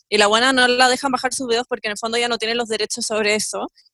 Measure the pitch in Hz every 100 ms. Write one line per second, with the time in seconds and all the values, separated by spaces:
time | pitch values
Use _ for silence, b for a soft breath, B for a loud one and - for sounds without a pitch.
0 | _ 208 208 220 254 269 247 247 254 254
1 | 277 254 262 - 254 226 247 233 220 208
2 | 226 233 240 226 220 233 226 220 214 -
3 | 226 214 208 214 - 196 - b b